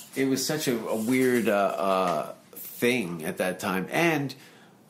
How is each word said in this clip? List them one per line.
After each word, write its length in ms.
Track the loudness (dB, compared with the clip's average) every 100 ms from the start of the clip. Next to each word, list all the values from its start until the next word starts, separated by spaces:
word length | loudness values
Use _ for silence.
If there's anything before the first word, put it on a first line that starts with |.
| -12 -2
It 140 | 0
was 160 | 0 0
such 240 | -2 -2
a, 80 | -2 -2
a 80 | -2
weird, 540 | 2 4 4 4 2
uh, 20 |
uh, 800 | 2 2 2 2 2 2 0 -2 -10 -18 -18
thing 720 | -16 -2 2 2 -2 -4 -6
at 120 | -2
that 200 | -2 -2
time. 280 | -2 -2 -2
And, 420 | 0 0 0 -4 -8 -20 -20 -20 -20